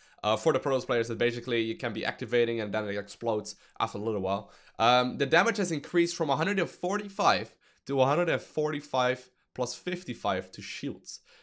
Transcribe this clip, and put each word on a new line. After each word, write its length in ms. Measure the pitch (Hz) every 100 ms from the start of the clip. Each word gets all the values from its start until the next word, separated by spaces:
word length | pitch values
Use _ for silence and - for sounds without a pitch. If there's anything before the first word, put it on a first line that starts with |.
| _ _
uh, 120 | 107 110
for 160 | 165
the 80 | 135
Protoss 260 | 147 131 123
players 220 | 120 117
that 120 | 104
basically 420 | 120 120 - 117
you 160 | 113 110
can 160 | 123
be 100 | 104
activating 560 | - - 113 120 117 117
and 140 | 107
then 160 | 110 104
it 80 | 101
explodes 580 | 98 - 117 107 98 - _ -
after 200 | 113 101
a 20 |
little 180 | 110 104
while. 320 | 92 98 - - _ -
Um, 400 | 117 123 127 101
the 80 | 131
damage 300 | 160 214 208
has 140 | 165
increased 440 | 151 - 175 170 -
from 160 | 151
a 40 | 135
hundred 220 | 175 196
and 100 | 160
forty-five 880 | - 180 208 208 196 165 95 110 _ _ _ -
to 160 | 135
a 40 | 131
hundred 220 | 156 175
and 140 | 135
forty-five 880 | - - 151 147 - 131 127 127 - _ _
plus 220 | - 120 -
fifty-five 760 | 175 180 - 110 104 95 95
to 80 | -
shields. 600 | 101 - 139 - - - _ -